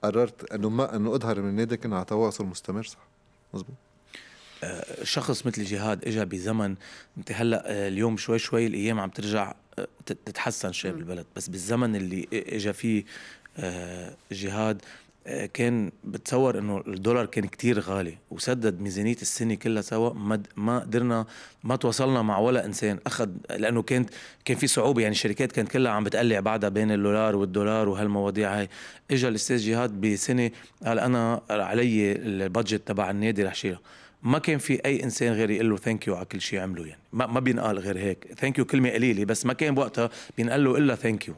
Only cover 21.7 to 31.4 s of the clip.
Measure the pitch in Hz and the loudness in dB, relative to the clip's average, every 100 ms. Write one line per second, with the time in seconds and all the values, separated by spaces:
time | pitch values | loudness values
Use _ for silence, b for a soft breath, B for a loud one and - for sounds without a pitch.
21.7 | 127 120 113 135 131 110 98 113 127 107 | 0 0 2 2 4 4 4 4 4 0
22.7 | 101 107 101 - - 110 90 - 101 107 | -2 -2 -2 -4 -2 -4 -4 -8 -2 0
23.7 | 120 - 127 120 B B B - 117 127 | 0 2 2 2 B B B -2 0 2
24.7 | - 117 127 110 104 113 101 131 - 104 | 4 4 4 4 2 0 0 0 0 0
25.7 | 127 127 107 104 104 120 107 98 110 104 | 2 2 2 0 2 4 4 2 2 2
26.7 | 98 107 104 101 104 110 101 98 92 104 | 2 2 4 4 4 4 4 2 2 2
27.7 | 110 107 98 104 101 101 98 101 104 98 | 2 2 2 0 2 0 0 0 0 -2
28.7 | B B B _ 139 127 107 - 123 107 | B B B _ 2 2 0 0 0 2
29.7 | 113 123 101 107 101 - 123 117 B B | 2 0 2 2 2 2 2 2 B B
30.7 | B - 113 127 123 113 117 | B -2 2 2 2 2 0